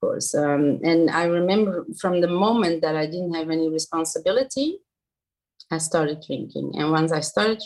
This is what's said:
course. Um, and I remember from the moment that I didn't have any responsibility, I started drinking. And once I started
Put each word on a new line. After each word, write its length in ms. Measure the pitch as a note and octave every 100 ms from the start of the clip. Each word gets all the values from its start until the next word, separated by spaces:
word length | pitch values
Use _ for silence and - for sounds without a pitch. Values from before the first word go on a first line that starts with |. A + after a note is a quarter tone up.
course. 340 | - C3+ -
Um, 460 | D3 D3 C#3+ D3 -
and 280 | E3 E3 E3
I 140 | E3
remember 600 | E3+ F3 F3+ G#3 G3+ F3 - -
from 200 | F#3+ F3+
the 80 | F3
moment 540 | F3 G#3 A#3 F3 E3
that 140 | D#3+ D#3
I 100 | D3+
didn't 280 | F3 F3
have 160 | E3 D#3+
any 180 | D#3+ D#3+
responsibility, 1080 | D#3+ - E3 D#3+ E3 F3+ A3+ C4+ C4+ D4 G4 _ _ _ _ _ _ _ _ -
I 80 | D#3+
started 460 | D#3+ E3 D3 D#3 -
drinking. 460 | C3+ - C#3+ C#3+
And 160 | - D3+
once 220 | D#3+ D#3+
I 80 | D#3
started 400 | D#3 - G#3+ A3